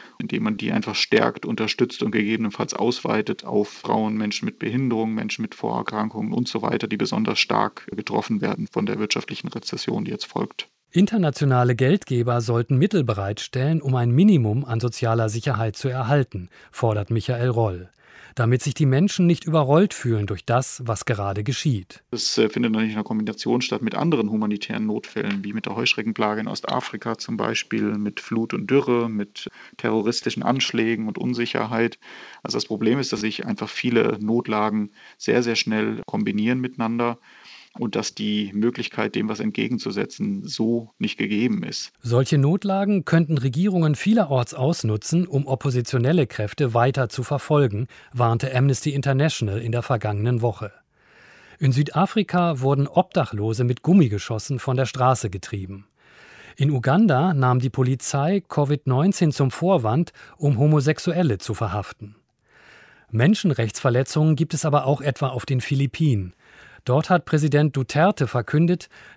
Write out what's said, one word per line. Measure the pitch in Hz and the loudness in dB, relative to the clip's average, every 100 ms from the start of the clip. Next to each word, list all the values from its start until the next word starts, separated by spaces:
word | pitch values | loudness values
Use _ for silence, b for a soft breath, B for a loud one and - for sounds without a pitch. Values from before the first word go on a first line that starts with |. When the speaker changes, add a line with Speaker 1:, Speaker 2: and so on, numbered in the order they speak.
| B B | B B
Speaker 1:
indem | - 117 | -6 -4
man | 110 104 | -2 -2
die | 117 | -2
einfach | 110 110 101 | -2 -2 -4
stärkt, | - 113 117 - - | 0 2 2 0 -6
unterstützt | 110 110 - 123 - | -4 -4 0 -2 0
und | 131 | -2
gegebenenfalls | 113 104 113 110 - 117 | 0 0 -2 -2 -4 -6
ausweitet | - 113 120 - 110 107 - - | -2 -2 0 -2 -2 -2 -6 -2
auf | 107 104 | 0 -2
Frauen, | - 123 113 107 107 | -4 -2 0 0 -2
Menschen | 104 - - | -2 -4 -6
mit | - | -6
Behinderung, | - 123 131 113 113 | -4 -2 0 0 -2
Menschen | 110 110 - | -4 -4 -6
mit | 110 - | -8 -6
Vorerkrankungen | 117 120 120 110 107 110 110 | -4 -4 -4 -4 -4 -4 -4
und | 120 123 | -2 -2
so | 113 | -2
weiter, | 110 110 110 | -2 -2 -2
die | 104 | -2
besonders | - 110 110 107 | -2 0 0 0
stark | - 113 107 - - 104 | 0 0 0 -4 -10 -10
getroffen | 104 110 107 107 | -4 -4 -2 -2
werden | 104 104 110 | 0 -2 -4
von | - 104 | -2 -2
der | 101 | -2
wirtschaftlichen | 107 117 - 101 - | -2 -4 -6 -10 -8
Rezession, | 120 - 135 - 113 | -10 -8 -6 -4 -4
die | 107 | -4
jetzt | 110 - | -6 -8
folgt. | - - - - _ _ | -6 -6 -6 -14 _ _
Speaker 2:
Internationale | 175 196 226 165 - 143 127 123 120 | 2 4 4 0 2 2 4 4 4
Geldgeber | 127 196 - 123 120 120 | 4 2 2 0 0 0
sollten | 113 117 120 131 | 2 0 2 2
Mittel | 190 196 | 4 2
bereitstellen, | 123 104 98 104 - 127 135 160 | 0 0 -4 -6 -6 -2 0 0
um | 139 127 | 0 2
ein | 120 | 4
Minimum | 123 208 175 110 113 | 6 6 6 4 0
an | 139 113 | -2 -2
sozialer | 120 - 117 113 110 | -2 -2 0 2 0
Sicherheit | 113 143 107 110 - | -2 -2 0 -2 -2
zu | 135 | -4
erhalten, | 127 117 143 131 98 90 B B | -2 2 2 2 -4 -12 B B
fordert | - 117 104 101 | -2 0 0 0
Michael | 113 - 120 123 | -2 0 0 0
Roll, | 120 113 90 90 B B B B - | 2 0 -2 -10 B B B B -2
damit | 117 123 | 2 2
sich | - - | 0 0
die | 143 | 2
Menschen | 131 196 - 175 | 4 2 4 2
nicht | 170 | 2
überrollt | - 160 135 151 202 - | 2 0 4 4 4 0
fühlen | 123 110 101 | -2 0 -2
durch | 101 - | -4 0
das, | 117 131 - 120 | 0 0 -6 -4
was | 107 - | -4 -2
gerade | 104 101 98 | -2 -2 -4
geschieht. | 104 131 156 113 92 - _ | -4 -2 0 0 -4 -16 _
Speaker 1:
Das, | 120 - - | -6 -2 2
äh, | 110 | 2
findet | 113 120 | 2 0
natürlich | 110 110 | 0 0
in | 107 | -2
einer | 104 | -4
Kombination | 110 107 - 113 120 | -2 -4 -4 -2 0
statt | - - | 0 -4
mit | 110 101 | -4 -2
anderen | 165 143 107 | 0 2 0
humanitären | 110 107 104 - 113 107 | 0 -2 -2 -4 -4 -2
Notfällen, | 107 - - 104 101 | -4 -6 -6 -4 -4
wie | 98 | -6
mit | 107 104 | -6 -6
der | 101 | -4
Heuschreckenplage | 123 - 110 107 107 107 | -2 -2 -4 -2 0 -2
in | 107 | -4
Ostafrika | 101 - 127 - - 117 113 | -6 -4 -4 -4 -8 -6 -6
zum | - 113 | -6 -4
Beispiel, | 113 113 - 110 104 104 | -2 -4 -4 -2 -2 -2
mit | 104 101 | -4 -6
Flut | - 113 113 | -6 -4 -2
und | - 101 | -4 0
Dürre, | 135 139 120 117 | 2 2 0 0
mit | 107 101 - - B B - | -4 -6 -10 -16 B B -6
terroristischen | 117 110 107 123 - - | -2 0 0 -2 -4 -2
Anschlägen | - 127 - 117 113 113 110 | 0 0 0 0 0 0 -4
und | - | -4
Unsicherheit. | 123 120 120 123 110 117 113 - B B B B | -4 -2 -2 -2 -2 0 0 -2 B B B B
Also | - - | -6 -6
das | - | -4
Problem | 107 113 135 | 0 2 2
ist, | 127 | 0
dass | 107 | -2
sich | 107 104 - | -4 -4 -6
einfach | 101 110 | -6 -6
viele | - 123 117 113 110 | -4 2 4 4 2
Notlagen | 107 117 120 107 107 107 104 B B B | 0 0 0 0 0 0 -2 B B B
sehr, | - 117 | 2 2
sehr | 117 110 | 2 0
schnell | - 110 107 110 - | 0 0 0 -4 -6
kombinieren | 107 104 104 110 127 | -4 -2 0 0 0
miteinander | 123 127 113 117 120 117 B B B B B - | -4 -4 -4 0 -2 -2 B B B B B -8
und | 120 107 | -4 -4
dass | 104 | -6
die | - 107 104 101 | -6 -4 -2 -2
Möglichkeit, | 98 113 127 120 - 110 113 | -2 -2 -2 -6 -4 -4 -2
dem | 110 | -4
was | 110 | -4
entgegenzusetzen, | 110 104 113 120 - 101 107 - 104 98 - | -4 -2 -4 -4 -4 -4 -6 -4 -6 -4 -8
so | - 113 117 117 _ | -4 -2 -2 -4 _
nicht | 110 - | -6 -4
gegeben | 107 104 120 101 | -4 0 0 -2
ist. | 85 - - _ | -4 -10 -12 _
Speaker 2:
Solche | 117 120 135 147 | -2 0 2 2
Notlagen | 139 170 202 190 202 202 | 2 2 0 0 2 0
könnten | - 165 156 156 | 2 2 2 0
Regierungen | 131 127 196 180 160 147 | 0 0 0 2 2 2
vielerorts | 202 220 165 131 120 | 2 2 4 2 0
ausnutzen, | - 131 170 110 107 - 170 185 | 0 0 0 0 -2 0 0 2
um | 135 139 | 0 0
oppositionelle | 131 143 123 117 131 120 175 131 | -2 0 -2 0 0 2 2 2
Kräfte | - 104 - 135 117 | -2 -6 -2 0 4
weiter | 123 127 123 | 2 2 -2
zu | - | -4
verfolgen, | 123 143 - 151 135 101 123 B B | -4 -4 2 2 2 0 -6 B B
warnte | 120 120 113 131 127 | 0 2 2 0 2
Amnesty | 139 127 156 | 2 2 0
International | 139 135 135 151 - 107 101 | -2 0 2 2 0 -2 -2
in | 117 | -2
der | 117 | -2
vergangenen | - 120 107 104 113 120 | -2 -2 0 0 0 2
Woche. | 117 107 104 - _ b b b b b b b | 0 -2 -8 -14 _ b b b b b b b
In | 139 | 2
Südafrika | 127 147 151 190 226 202 180 175 143 | 2 2 2 2 0 0 2 2 2
wurden | 131 139 139 | 2 2 2
Obdachlose | - 180 - 135 104 107 113 | 2 2 0 -2 -2 -2 0
mit | 123 123 | 0 0
Gummigeschossen | - 190 131 101 - 113 - 135 | 4 6 6 2 -4 -6 -4 -6
von | - 127 | -2 -2
der | 127 | -2
Straße | 131 127 127 107 | 2 2 2 -2
getrieben. | 92 - 104 95 98 101 B B B B B B - | -6 -8 -8 -8 -12 -18 B B B B B B -2
In | 135 | 0
Uganda | 139 123 160 220 131 180 | 2 2 4 6 4 2
nahm | 147 127 127 | 2 4 4
die | 127 | 2
Polizei | - 127 131 - 143 147 202 - | 0 0 0 -2 -2 0 0 -2
covid | - 139 147 - | -2 0 0 0
neunzehn | 127 175 - 165 | 2 2 4 2
zum | - 135 | 2 0
Vorwand, | - 175 185 110 127 180 B B B | 0 2 2 2 0 0 B B B
um | 147 117 | 0 4
Homosexuelle | 147 151 139 151 - 165 170 98 | 4 4 2 0 0 0 2 0
zu | - 104 | -4 -4
verhaften. | 107 101 95 - 101 107 _ _ b b b b b b b | -2 -4 -6 -12 -18 -20 _ _ b b b b b b b
Menschenrechtsverletzungen | 110 139 214 185 139 113 - 135 120 135 - 156 151 | 2 4 4 2 0 -2 0 2 2 2 2 2 2
gibt | 160 | 0
es | 151 | -2
aber | 160 143 131 | 0 2 2
auch | 139 | 0
etwa | 143 123 135 | 0 -2 -4
auf | 127 - | -4 -2
den | 127 | -2
Philippinen. | - 139 139 - 156 110 90 B B B B B - | 0 0 0 0 2 2 -2 B B B B B 0
Dort | 127 - | 0 4
hat | 180 | 0
Präsident | - 156 151 143 151 135 | 2 2 4 4 2 0
Duterte | 123 143 175 202 123 | -2 2 2 2 -2
verkündet, | 127 107 151 170 175 - B B | -2 0 2 4 2 -4 B B